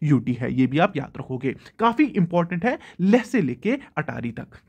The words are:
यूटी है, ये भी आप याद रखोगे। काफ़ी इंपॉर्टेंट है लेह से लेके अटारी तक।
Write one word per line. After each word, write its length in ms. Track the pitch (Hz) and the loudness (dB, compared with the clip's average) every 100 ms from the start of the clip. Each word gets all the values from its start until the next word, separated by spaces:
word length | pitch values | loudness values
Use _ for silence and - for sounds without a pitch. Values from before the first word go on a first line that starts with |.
यूटी 300 | 147 135 127 | 2 2 2
है, 200 | 117 127 | -4 -2
ये 120 | 127 127 | 0 0
भी 120 | 139 | 2
आप 180 | 190 151 | 0 -2
याद 220 | - - | -10 -12
रखोगे। 360 | - 127 131 - - - | -10 -6 -6 -6 -14 0
काफ़ी 260 | 226 226 294 | 0 2 2
इंपॉर्टेंट 580 | 202 170 175 170 180 | 2 2 2 0 -2
है 140 | 220 302 - - | -2 -4 -8 -2
लेह 220 | 185 240 | 4 4
से 200 | 226 254 | 4 0
लेके 360 | 143 123 202 269 - - | 0 -2 -2 -2 -4 -6
अटारी 360 | 151 123 117 | -6 -6 -8
तक। 280 | 113 - - | -8 -14 -18